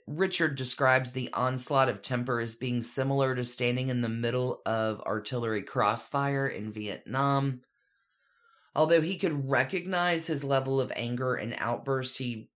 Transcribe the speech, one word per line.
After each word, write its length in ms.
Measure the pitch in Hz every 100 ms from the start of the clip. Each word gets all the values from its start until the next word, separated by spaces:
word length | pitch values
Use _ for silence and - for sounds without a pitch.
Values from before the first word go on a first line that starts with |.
| -
Richard 480 | 151 185 - 156 135
describes 560 | 127 - 131 131 123
the 200 | 131 127
onslaught 560 | - 127 131 - 139 131
of 120 | 101
temper 380 | - 123 123 117
as 160 | 113 -
being 260 | 127 123
similar 540 | 113 - 135 139 131 127
to 80 |
standing 460 | 123 - 123 123 131
in 120 | 123
the 60 | 117
middle 520 | 113 117 127 127 - -
of 360 | 113 110 107
artillery 640 | - 107 - 123 117 107
crossfire 840 | 92 131 104 117 - 143 139 139 135
in 240 | 95 107
Vietnam. 920 | 107 107 - - 131 139 139 139 127 - _ _ _ _ _ _ _ _ _ _ -
Although 260 | 156 170
he 160 | 160 180
could 320 | 175 147 135
recognize 800 | 127 139 180 180 180 175 165 165
his 160 | 139 135
level 340 | 135 131 135
of 140 | 127 -
anger 400 | 120 123 127 113
and 200 | 113 -
outbursts, 600 | 113 120 135 131 123 -
he 320 | 127 113 -